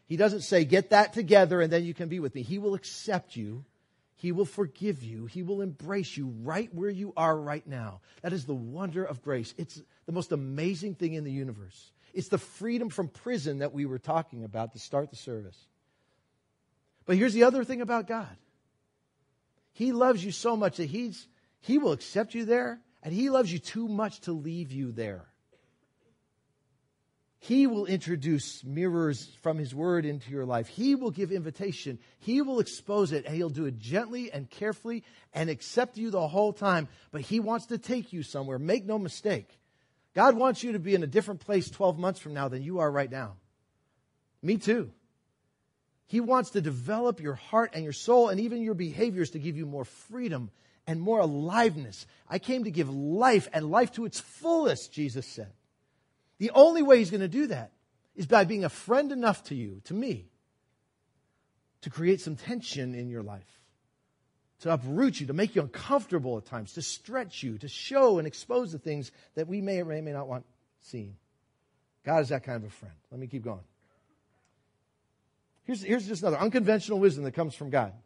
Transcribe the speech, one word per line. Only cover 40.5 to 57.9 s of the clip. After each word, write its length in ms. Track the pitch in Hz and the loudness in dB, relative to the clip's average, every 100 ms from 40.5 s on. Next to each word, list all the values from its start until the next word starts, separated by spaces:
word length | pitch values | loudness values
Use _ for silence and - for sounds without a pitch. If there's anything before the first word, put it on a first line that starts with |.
| - | 2
you 80 | 240 | -2
to 80 | 208 | -4
be 160 | 170 190 | 2 0
in 80 | |
a 40 | 147 | 4
different 340 | 208 208 185 | 2 0 -6
place 280 | - 196 - | 0 0 0
twelve 300 | - 190 156 | 0 0 2
months 200 | 185 - | -2 -4
from 140 | 156 | -8
now 140 | 143 139 | -4 -4
than 160 | 127 | -4
you 160 | 143 180 | -4 0
are 100 | 151 | 0
right 220 | 139 131 | 2 -2
now. 240 | 131 110 92 _ _ _ _ _ _ _ _ _ _ | -4 -10 -12 _ _ _ _ _ _ _ _ _ _
Me 160 | 160 214 | -2 0
too. 320 | 202 226 123 - _ _ _ _ _ _ _ _ _ _ - | 2 0 0 -10 _ _ _ _ _ _ _ _ _ _ -4
He 140 | 226 | -2
wants 300 | 233 254 - | 2 2 2
to 100 | 202 | -2
develop 580 | 156 127 131 220 240 175 | -2 -4 -4 0 0 -2
your 140 | 147 | -4
heart 380 | 135 - 220 226 | -8 0 2 2
and 100 | 160 | -2
your 100 | 151 | -8
soul 360 | 135 - 247 233 | -4 4 6 6
and 100 | 190 | 4
even 220 | 233 233 | -2 -2
your 140 | 220 185 | -2 -2
behaviors 560 | 170 143 233 185 160 | -2 0 0 0 -2
to 80 | 160 | -4
give 180 | 156 151 | -6 -6
you 80 | 147 | -6
more 200 | 143 120 | -8 -10
freedom 640 | - - 247 240 139 107 - _ _ - | -12 -14 -8 -4 -4 -8 -14 _ _ -6
and 140 | 165 | -4
more 180 | 185 226 | 2 4
aliveness. 880 | 165 143 160 220 226 151 120 - - _ - | 2 2 0 4 4 2 -10 -12 -20 _ -8
"I 100 | 185 | -6
came 240 | - 262 | -2 -4
to 80 | 226 | -2
give 180 | 160 135 | -2 -2
life 600 | 139 147 185 254 202 - | -2 -2 4 6 6 4
and 160 | 160 151 | -4 2
life 220 | 208 240 | 2 2
to 120 | - 226 | 0 -8
its 140 | - | -8
fullest," 720 | - - 330 330 233 135 - | -14 -6 0 2 2 0 -4
Jesus 340 | - 143 127 - | -6 -6 -6 -10
said. 240 | - 101 - _ _ _ _ _ _ _ - | -12 -16 -18 _ _ _ _ _ _ _ -6
The 140 | 220 | 4
only 320 | 262 320 330 | 10 10 10
way 160 | 277 247 | 8 8
he's 120 | 180 | 6
gonna 160 | 202 185 | -2 -2
do 200 | 247 294 | -2 -2
that 240 | 139 110 _ _ | -4 -8 _ _